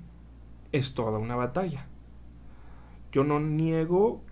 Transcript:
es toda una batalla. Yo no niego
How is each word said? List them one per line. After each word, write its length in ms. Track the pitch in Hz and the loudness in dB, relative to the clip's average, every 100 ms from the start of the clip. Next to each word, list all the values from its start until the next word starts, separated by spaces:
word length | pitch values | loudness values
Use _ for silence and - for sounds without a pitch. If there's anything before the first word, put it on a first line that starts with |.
| - - - - - - - | -14 -18 -20 -20 -18 -18 -2
es 220 | 143 131 | 0 0
toda 240 | - 113 107 | 0 0 0
una 180 | 113 120 | 0 0
batalla. 500 | 123 175 185 131 - - - - - - - - - - - - - | 0 0 -2 -4 -10 -16 -18 -18 -18 -18 -18 -18 -18 -18 -18 -18 0
Yo 100 | 135 | 2
no 160 | 143 147 | 4 4
niego 840 | 156 151 160 160 160 175 226 - - | 2 2 4 2 4 4 4 2 -2